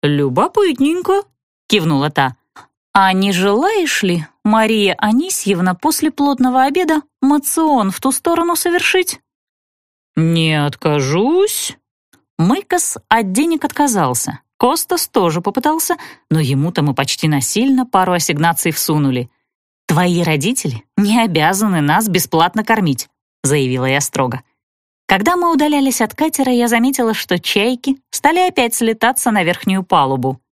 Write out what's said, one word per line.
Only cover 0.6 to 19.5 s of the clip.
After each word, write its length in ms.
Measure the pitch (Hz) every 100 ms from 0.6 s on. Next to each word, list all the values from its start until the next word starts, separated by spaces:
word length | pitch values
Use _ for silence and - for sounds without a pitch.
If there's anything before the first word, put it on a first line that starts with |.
| 392 254 277 349 349 392 403 _ _ _ _
кивнула 420 | 208 165 143 147
та. 260 | 143 131 120 _ - - _ _
"А 180 | 196 190
не 180 | 190 196
желаешь 720 | 180 196 208 359 427 320 -
ли, 220 | 190 175 151 _
Мария 520 | 208 220 220 220 196 -
Анисьевна, 760 | 214 233 359 - - 185 185
после 380 | 175 302 311 311
плотного 520 | - 285 269 254 254
обеда 380 | 262 302 339 311 - _
мацион 680 | 269 294 277 - 311 277 196
в 80 | 185
ту 120 | 262
сторону 440 | 262 - 339 339 339
совершить?" 640 | 359 349 - 370 359 - _ _ _ _ _ _ _ _ _ -
"Не 500 | 165 165 160 151 143
откажусь". 1120 | - 156 147 135 165 233 349 415 - - - _ _ _ _ _ -
Мыкас 600 | 170 294 - 359 - - _
от 240 | 226 196
денег 340 | 190 320 320 294
отказался. 760 | - 285 214 139 123 - - _ _
Костас 500 | 240 320 - 359 -
тоже 340 | - 254 240
попытался, 540 | 175 233 294 320 - 349 - - _
но 100 | 160
ему-то 420 | 139 139 160 175
мы 120 | 147
почти 340 | 131 135 - 160
насильно 580 | 147 123 202 262 262 247
пару 280 | 190 185
ассигнаций 580 | 180 - 147 165 165 -
всунули. 580 | 147 - 151 143 127 120 _ _